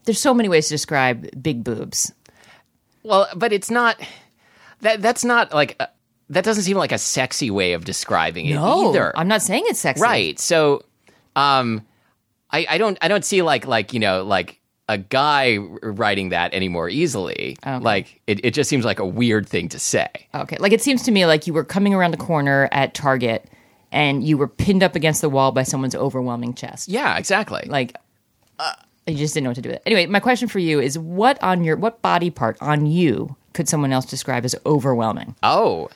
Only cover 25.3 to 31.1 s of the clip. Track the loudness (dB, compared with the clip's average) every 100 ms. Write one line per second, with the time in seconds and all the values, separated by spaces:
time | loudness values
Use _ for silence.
25.3 | 2 2 2 -2 -2 -4 -2 -2 -2 -4
26.3 | -6 -8 -8 -12 -12 -6 -2 0 -2 0
27.3 | 0 0 -8 -4 -4 -4 -8 _ _ _
28.3 | _ _ -8 -8 -8 _ _ -6 -4 -2
29.3 | -2 -2 -4 -8 -6 0 2 2 2 2
30.3 | 0 0 -2 0 2 0 -4 -6